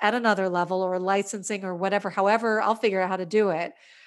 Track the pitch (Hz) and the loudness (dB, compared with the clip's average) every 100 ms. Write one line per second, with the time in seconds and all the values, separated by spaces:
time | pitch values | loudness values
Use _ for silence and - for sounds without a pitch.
0 | 208 240 233 196 190 175 175 185 185 185 | 0 2 2 2 2 0 0 0 0 -2
1 | 185 196 196 208 180 208 190 175 190 202 | 0 0 -2 -8 -8 -6 -6 -4 0 0
2 | 196 196 196 220 226 220 202 226 220 190 | -2 0 2 2 2 0 0 0 0 0
3 | 185 185 175 214 202 165 175 - - - | 0 -2 0 2 2 0 -4 -10 -20 -20